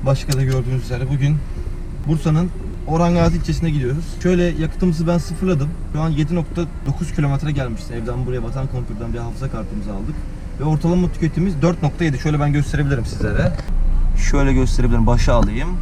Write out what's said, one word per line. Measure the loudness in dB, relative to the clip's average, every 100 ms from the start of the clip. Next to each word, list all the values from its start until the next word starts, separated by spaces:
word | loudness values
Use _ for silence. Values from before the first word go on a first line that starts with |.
| 2
Başka | 0 0
da | 0
gördüğünüz | 2 0 0 -2
üzere | -2 -4 -2
bugün | 0 2 0 -2 -6 -6 -6 -8 -6 -2
Bursa'nın | 0 2 2 0 -4 -8 -8 -4
Orhan | 0 2
Gazi | 4 4 2
ilçesine | 0 0 0
gidiyoruz. | 0 0 -2 -4 -2
Şöyle | 2 2
yakıtımızı | 2 0 -2 0 0 2 2
ben | 0
sıfırladım. | 0 -4 0 0 0 -4 -6
Şu | -2
an | 0
yedi | 0 0
nokta | 0 -2 -4 -6 -4 -4
dokuz | -4 -4
kilometre | 0 0 0 -2
gelmişiz. | -2 -4 -6 -8
Evden | -8 -6 -4 -4
buraya | -4
Vatan | -4 -4 -4
Kompür'den | -4 -6 -6 -6
bir | -6
hafıza | -6 -6 -6
kartımızı | -6 -6 -6 -6
aldık. | -6 -6 -6 -8 -10 -10 -6
Ve |
ortalama | -2 0 2 2 0
tüketimimiz | 0 -2 0 -2 2
dört | 0 2
nokta | -2 0
yedi. | -2 0
Şöyle | 0 0
ben | 2
gösterebilirim | 2 0 0 0 0 -2
sizlere. | -2 -2 2 2 0 0 2 4 4 4 4 4
Şöyle | 4 4
gösterebilirim, | 4 4 4 4 4 4
başa | 4 6
alayım. | 4 4 0 -2 -2